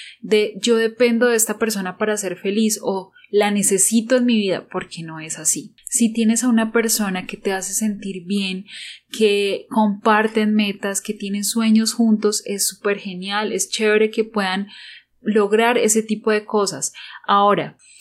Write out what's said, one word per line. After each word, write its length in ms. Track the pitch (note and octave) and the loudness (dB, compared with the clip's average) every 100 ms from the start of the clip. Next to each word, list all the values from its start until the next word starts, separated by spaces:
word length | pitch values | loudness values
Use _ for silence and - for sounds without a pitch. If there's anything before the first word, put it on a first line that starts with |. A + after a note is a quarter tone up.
| - - | -18 -12
de 360 | F#3+ G#3+ G#3 F#3+ | 0 2 2 0
"yo 140 | A#3 A3+ | 2 2
dependo 520 | A3+ A3 B3 A#3 B3 | 2 2 2 4 2
de 100 | A3+ | 2
esta 200 | A3 G#3+ | 0 -2
persona 400 | A3 G3+ F#3 F3+ | -2 -2 -6 -4
para 200 | G#3+ G#3 | -2 -2
ser 180 | G3 F3+ | -4 -6
feliz" 440 | G3 G#3 A3 G#3+ | -2 0 0 0
o 320 | - F#3+ F#3 _ - | -4 -4 -6 _ -2
"la 220 | G#3 G#3 | 2 2
necesito 640 | G3+ F#3 F#3+ - A3+ A3 B3+ | 2 2 2 2 0 2 2
en 80 | A#3+ | 2
mi 100 | A3 | 2
vida", 320 | G3 E3+ - | 0 -2 -4
porque 340 | F#3+ - F3 | -10 -10 -14
no 180 | E3 D#3+ | -12 -12
es 180 | D#3 D#3 | -12 -6
así. 340 | D3+ - - _ - | -2 0 0 _ -4
Si 260 | - A#3 | 0 0
tienes 320 | A3 A3 A3+ | 2 2 2
a 60 | B3 | 2
una 240 | A3+ A3 | 2 2
persona 540 | A#3 A3+ A3 G3+ F#3 - | 0 0 -2 -2 -6 -8
que 100 | - | -8
te 160 | G3+ | -6
hace 200 | F#3+ F#3 | -4 -4
sentir 520 | F#3+ G#3+ G3+ G3 F#3 F3 | -4 -4 -4 -8 -10 -4
bien, 400 | G3+ F#3+ F#3 - - - - - | -4 -4 -6 -12 -16 -18 -18 -10
que 580 | - G#3+ G3+ G3+ F#3+ - | 2 2 2 0 -4 -4
comparten 840 | A3 G#3+ G3+ A3+ G#3+ G#3+ A3 G#3+ | 0 0 0 2 2 2 0 2
metas, 460 | G#3+ G#3 G3 G3+ G3 | 2 0 -4 -6 -6
que 140 | - | -8
tienen 320 | G#3 G3+ G3+ G3+ | -8 -6 -6 -4
sueños 480 | A3+ A3 A3 A3 | 0 4 4 4
juntos, 500 | - A3+ G#3 G#3+ G#3 - | 2 2 4 2 -2 -6
es 220 | G3 - | -4 -4
súper 300 | - G3+ G3+ | -4 -4 -4
genial, 560 | G3+ F3+ F#3+ G#3 G#3+ | -6 -10 -6 -4 -2
es 160 | F#3+ - | -4 -4
chévere 400 | - G#3+ G#3+ A3 | -2 2 4 2
que 160 | A3 A3 | 0 -2
puedan 420 | G#3 F#3+ F#3+ G3+ - - - _ _ | -2 -2 -2 -6 -12 -20 -20 _ _
lograr 560 | - G#3+ G3+ G#3+ A#3 B3 | 0 2 4 4 4 2
ese 240 | A3 A3 | 2 0
tipo 300 | G#3+ G#3+ A3 | 0 -2 0
de 140 | G#3+ G#3+ | -2 0
cosas. 480 | G#3+ G3 C#3 - - - - - | -2 -2 -4 -8 -10 -20 -10 0
Ahora, 500 | G3+ G3+ F#3+ D3 - _ - | 4 4 4 -2 -10 _ -20